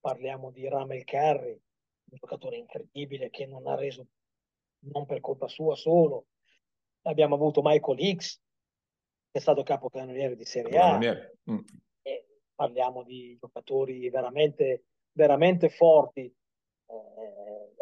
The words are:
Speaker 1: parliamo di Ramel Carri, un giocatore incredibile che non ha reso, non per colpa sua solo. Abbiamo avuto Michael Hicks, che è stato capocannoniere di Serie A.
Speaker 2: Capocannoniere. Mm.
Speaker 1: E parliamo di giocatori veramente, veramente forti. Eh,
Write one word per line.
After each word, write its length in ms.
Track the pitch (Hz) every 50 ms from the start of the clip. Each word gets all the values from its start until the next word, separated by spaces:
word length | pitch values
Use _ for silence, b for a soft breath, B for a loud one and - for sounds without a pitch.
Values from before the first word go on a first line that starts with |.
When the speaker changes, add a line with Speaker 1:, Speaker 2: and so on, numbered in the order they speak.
Speaker 1:
parliamo 500 | _ 131 131 123 127 131 135 135 131 131
di 180 | 127 131 131 135
Ramel 360 | 135 139 135 135 135 127 123
Carri, 460 | - - 139 147 156 147 139 127 123
un 680 | 113 104 _ _ _ _ _ _ _ _ _ _ -
giocatore 400 | 131 - - - - - - -
incredibile 720 | 117 120 _ - 151 - - _ 139 143 135 139 131 131 120
che 160 | - - 139
non 220 | 135 135 131 127
ha 80 | 139 139
reso, 320 | 135 135 139 131 127 127 _ _ _ _ _ _ _ _ _ _ _ _ _ _ _ _
non 180 | 139 143 143 147
per 160 | - 147 127
colpa 280 | - 139 139 123 - 123
sua 280 | - - 160 156 143
solo. 520 | - - 156 165 175 165 151 139 - - _ _ _ _ _ _ _ _ _ _ _ _ _ _ _ _
Abbiamo 340 | 175 156 151 151 143 143
avuto 240 | 143 151 151 147 147 143
Michael 380 | 151 156 156 - - 131 -
Hicks, 420 | 165 202 190 170 - - - _ _ _ _ _ _ _ _ _ _ _ _ _ _ _ _ _ _ _
che 80 | _ 143
è 20 |
stato 220 | - - 143 139 135
capocannoniere 720 | - 139 131 131 123 - 131 131 127 127 131 139 131 123
di 100 | 110 113
Serie 320 | - - 123 117 113 127
A. 40 | 160
Speaker 2:
Capocannoniere. 580 | 180 180 151 - 117 117 101 - - - - _ _ -
Mm. 80 | 110 101 - - - - _ _ _ _ _
Speaker 1:
E 240 | 135 131 - - _ _ _ _ _ _
parliamo 480 | - 147 120 120 127 127 127 127 123 123
di 340 | 120 127 127 123 120 120 120
giocatori 720 | - 120 _ 120 120 - 135 135 135 131 131 127 127 123
veramente, 760 | 120 131 123 123 127 147 156 151 147 - 147 135 127 - - _ _ _ _ _ _
veramente 560 | 160 151 147 143 143 165 180 185 175 170 156
forti. 540 | - - 170 165 160 151 135 - - 139 131
Eh, 1500 | 123 _ _ _ _ _ _ _ _ _ _ _ _ 113 110 107 104 104 110 110 104 98 101 101 104 104 107 107 - _ _